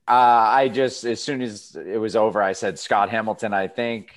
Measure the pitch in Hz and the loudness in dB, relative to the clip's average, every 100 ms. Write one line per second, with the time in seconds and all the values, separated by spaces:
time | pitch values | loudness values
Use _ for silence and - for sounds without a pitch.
0 | - 123 123 120 110 131 135 120 131 - | 2 4 6 6 6 4 2 2 -2 -2
1 | 120 110 - 135 123 104 - 82 80 107 | -6 -6 -6 -6 -8 -10 -16 -14 -8 -6
2 | 110 110 110 101 98 95 101 87 - 107 | -2 0 0 2 -2 -2 -6 -6 -2 0
3 | 101 113 110 104 110 101 95 - 117 113 | 0 -2 -6 -6 -4 -4 -4 -6 -6 -8
4 | 95 | -12